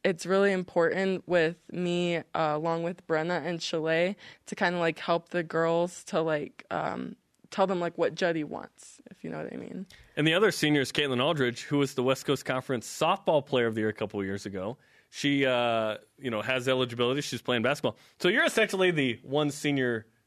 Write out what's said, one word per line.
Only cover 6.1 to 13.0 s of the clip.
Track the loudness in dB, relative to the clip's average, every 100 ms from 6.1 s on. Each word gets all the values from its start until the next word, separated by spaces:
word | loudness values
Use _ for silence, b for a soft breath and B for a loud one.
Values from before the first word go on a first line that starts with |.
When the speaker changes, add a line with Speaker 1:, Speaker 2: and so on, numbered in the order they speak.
| -2
Speaker 1:
like, | 0 -2 -4 -12 -6
um, | -4 -2 -4 -8 -12 _ _ _
tell | 0 2
them, | 2
like, | -4 0
what | -2
Jetty | 2 0 0
wants, | -4 -8 -12 _ -20 -20 -20
if | -16
you | -10
know | -8
what | -8
I | -10
mean. | -10 -12 -14 b b 0
Speaker 2:
And | 2
the |
other | 4 2
senior | 2 2 2
is | 2
Caitlin | 0 0 2
Aldridge, | 0 2 0 -2
who | -2 0
was | 0
the | 0
West | 0 0 0
Coast | -2
Conference | -2 -4 -2 -6 -6
Softball | -2